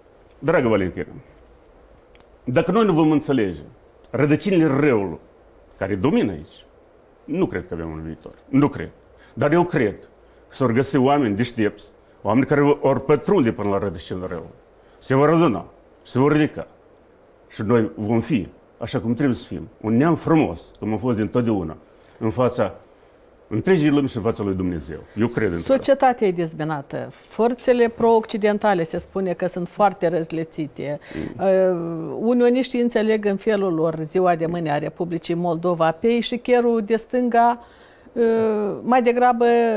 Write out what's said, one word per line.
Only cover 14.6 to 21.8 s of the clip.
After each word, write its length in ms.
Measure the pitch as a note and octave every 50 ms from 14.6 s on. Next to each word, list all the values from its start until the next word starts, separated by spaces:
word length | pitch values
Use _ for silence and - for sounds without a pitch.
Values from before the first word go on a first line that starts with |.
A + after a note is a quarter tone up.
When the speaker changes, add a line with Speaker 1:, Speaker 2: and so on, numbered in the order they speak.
| _ _ _ _ _ _ - -
Speaker 1:
Se 180 | - - C3
vor 140 | C3+ C#3+ D3+
aduna, 360 | E3 E3 E3+ D#3 G#2 F2 F2 - - - _ _ _ _ _
se 160 | - - B2
vor 120 | C3+ D3
ridica. 360 | D3+ D3+ D3+ C3 - - - - - _ _ _ _ _ _ _ _ _ _ _ _ _ _ _
Și 120 | - -
noi 300 | A2+ G2 B2 A#2 A2 G2+ -
vom 240 | - A2 G2+ A#2 A2+
fi, 280 | A#2 - D#3 A2 E2 - - - _ _ _ -
așa 220 | A#2 A2+ - C3
cum 140 | - A#2 A#2+
trebuie 220 | A#2 D3 C3+ A#2+
să 100 | - -
fim, 240 | - - D#2+ D#2+ - - -
un 160 | - G#2+ A2+ A#2
neam 180 | C#3+ E3+ E3
frumos, 500 | - - D3+ D#3+ D#3 C3 F2 E2 E2 - - - -
cum 120 | - G#2
am 60 | A2 G#2
fost 200 | G#2+ B2+ A#2+ G2+
dintotdeauna, 600 | G#2+ F#2 - B2 A#2+ A#2 A2 G2 E2+ D#2+ D#2 -